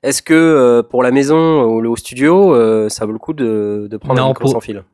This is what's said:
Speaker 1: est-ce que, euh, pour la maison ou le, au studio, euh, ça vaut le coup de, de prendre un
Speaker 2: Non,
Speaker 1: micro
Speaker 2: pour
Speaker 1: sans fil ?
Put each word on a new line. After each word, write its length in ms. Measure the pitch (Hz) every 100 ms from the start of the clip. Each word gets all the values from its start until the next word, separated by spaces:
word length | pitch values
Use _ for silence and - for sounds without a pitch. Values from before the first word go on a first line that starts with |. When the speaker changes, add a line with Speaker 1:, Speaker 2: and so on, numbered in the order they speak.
Speaker 1:
est-ce 180 | 131 139
que, 120 | -
euh, 480 | 160 165 151 123 120
pour 180 | 113 123
la 80 | 127
maison 540 | 135 139 160 160 156
ou 160 | 117 113
le, 80 | 117
au 80 | 117
studio, 580 | - 123 143 180 196
euh, 340 | 131 113 110 107
ça 160 | -
vaut 80 | 107
le 60 | 110
coup 140 | -
de, 560 | 156 120 107 104 104 104
de 60 | 107
prendre 240 | - 131
un 20 |
Speaker 2:
Non, 60 | 131
Speaker 1:
micro 140 | 131
Speaker 2:
pour 80 | 135
Speaker 1:
sans 80 | 117
fil ? 240 | - 104 92